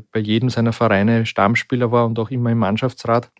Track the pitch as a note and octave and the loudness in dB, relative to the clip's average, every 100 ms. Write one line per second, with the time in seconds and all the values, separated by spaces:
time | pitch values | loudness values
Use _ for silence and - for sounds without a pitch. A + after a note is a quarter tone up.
0 | - A2+ G#2+ A2 B2 A#2 A#2 - A2+ G2 | -4 -6 -2 0 0 0 -2 0 2 2
1 | G#2 A#2 A2+ - G2+ A#2 - B2 A#2+ A#2+ | 2 2 0 0 0 0 -2 -2 0 0
2 | A#2 A2+ G#2+ B2+ A#2+ A#2 G2 A2 C3 - | 0 -2 -4 -4 0 0 0 0 -4 -6
3 | - A#2 - | -2 -2 -2